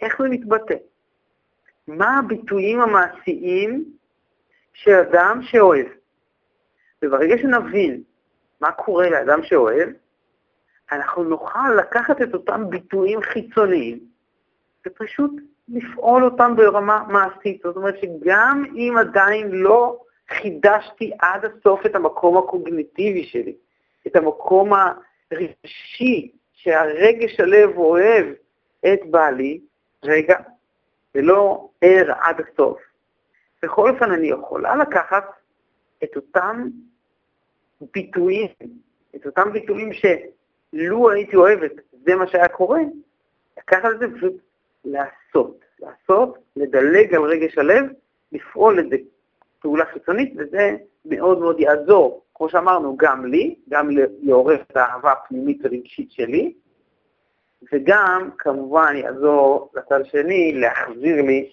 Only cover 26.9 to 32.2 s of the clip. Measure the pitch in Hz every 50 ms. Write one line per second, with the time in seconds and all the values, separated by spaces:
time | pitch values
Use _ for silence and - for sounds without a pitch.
26.9 | 151 160 196 220 226 233 233 220 - - 185 180 196 208 208 196 - 175 170 156
27.9 | 170 175 190 220 233 214 165 143 139 - _ _ _ _ _ _ _ - - 180
28.9 | 196 196 196 160 156 165 156 147 131 127 131 139 156 180 _ _ _ _ _ _
29.9 | _ _ - 143 156 156 156 165 180 - - - _ _ _ _ _ _ _ _
30.9 | _ _ _ _ - 139 139 165 190 202 202 196 - - - - _ - 170 180
31.9 | 185 190 175 147 120 -